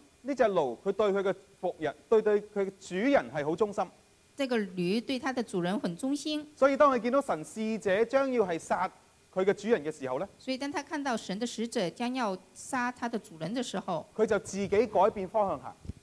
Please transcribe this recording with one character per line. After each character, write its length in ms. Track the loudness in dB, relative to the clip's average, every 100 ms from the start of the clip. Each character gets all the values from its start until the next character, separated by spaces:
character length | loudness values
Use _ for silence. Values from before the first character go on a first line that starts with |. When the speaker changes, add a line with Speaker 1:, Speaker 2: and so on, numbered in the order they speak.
| -20 _
Speaker 1:
呢 120 | -4
隻 80 | 2
驢， 320 | 2 4 0 -2
佢 80 | -4
對 160 | 0 2
佢 140 | 2
嘅 120 | 0 -2 -8 -8
僕 120 | -8 -4
人， 160 | -6 -6 2
對， 100 | 4
對 220 | 6 2
佢 240 | 0 -4 -4
嘅 60 | -6
主 160 | -6 0
人 340 | 4 4 2
係 80 | -2
好 120 | -2 0
忠 160 | 0
心。 100 | -2 -6 -8 _ _ _ -6
Speaker 2:
這 100 | -2
個 120 | 0
驢 460 | -2 -2 0 0
對 140 | -2 -4
他 140 | -2
的 100 | -4
主 200 | -4 -2
人 160 | 0 -2
很 160 | -4 -4
忠 180 | -4
心。 320 | -4 -2 -6 -6
Speaker 1:
所 140 | 2 2
以 60 | 6
當 160 | 4
佢 80 | 4
見 100 | 2
到 80 | 0
神 200 | 0 -2
使 360 | -6 -6 -4 -2
者 260 | 0 2
將 260 | 2 2 2
要 140 | 2
係 140 | 0 -2
殺 320 | -2 -2 -2 -6 _ _ _
佢 100 | 0
嘅 100 | 2
主 140 | 2 2
人 140 | 0
嘅 80 | 0
時 160 | -6 -4
候 100 | -4
呢， 100 | -6 -8
Speaker 2:
所 140 | -6
以 60 | -4
當 120 | -4
他 120 | -6
看 200 | -4 -4
到 140 | -2 -2
神 220 | -4 -4
的 80 | -4
使 200 | -4 -4
者 220 | -2 -2
將 220 | -2 -4
要 220 | -2 -2 -4 -10
殺 400 | -18 -6 -4 -2
他 160 | -4 -6
的 100 | -6
主 200 | -8 -8
人 140 | -6
的 100 | -4
時 160 | -4 -6
候， 260 | -4 -4 -4
Speaker 1:
佢 120 | 0 2
就 120 | 2
自 180 | -2 -4
己 100 | 2
改 420 | 2 4 4 4
變 160 | 2 -2
方 220 | 0 0
向 100 | -2
行。 140 | -8 -14 -14 -14